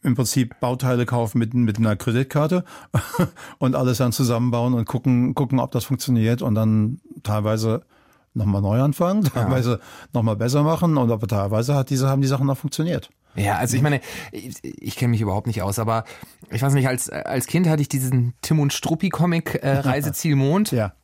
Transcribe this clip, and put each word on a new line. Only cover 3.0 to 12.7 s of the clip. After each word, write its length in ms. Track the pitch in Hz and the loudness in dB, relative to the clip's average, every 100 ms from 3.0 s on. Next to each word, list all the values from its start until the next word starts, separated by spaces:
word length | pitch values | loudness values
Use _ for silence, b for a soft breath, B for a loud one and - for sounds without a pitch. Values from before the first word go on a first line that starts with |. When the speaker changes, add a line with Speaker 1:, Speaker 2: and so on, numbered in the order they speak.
| - - 180 B B B | -4 -2 -2 B B B
Speaker 1:
und 180 | 131 135 | 0 2
alles 220 | 127 120 | 0 0
dann 120 | 123 | 0
zusammenbauen 640 | 113 127 117 123 120 120 | 0 0 0 0 0 0
und 120 | 123 113 | 0 -2
gucken, 500 | 127 135 123 123 120 | -2 0 2 2 0
gucken, 240 | 135 131 | 0 0
ob 100 | 123 | 0
das 140 | 123 | -4
funktioniert 580 | - 135 - 120 110 123 | -2 -4 0 2 2 0
und 140 | - 107 | 0 0
dann 420 | 110 110 107 139 - - | 2 2 0 -4 -14 -14
teilweise 600 | - 107 107 110 110 113 - b b b b | -4 -2 0 0 0 -2 -6 b b b b
nochmal 280 | - 104 98 | -4 0 0
neu 180 | 98 113 | 2 2
anfangen, 420 | 143 143 175 202 | 0 0 0 2
Speaker 2:
Ja. 80 | 170 123 | 0 0
Speaker 1:
teilweise 340 | 117 131 120 113 B B B | 0 0 0 -2 B B B
nochmal 220 | 123 113 | -2 0
besser 300 | 104 117 143 | 0 0 2
machen 320 | 147 165 170 151 | 2 2 2 2
und 160 | 120 | 2
aber 160 | 113 107 | 0 -2
teilweise 480 | 104 98 107 120 143 | -2 0 -2 0 0
hat 140 | 131 | 0
diese, 180 | 135 135 | 0 0
haben 140 | 135 | 2
die 60 | 135 | 0
Sachen 200 | 135 139 | 0 0
noch 100 | 135 | -2
funktioniert. 520 | 139 | -4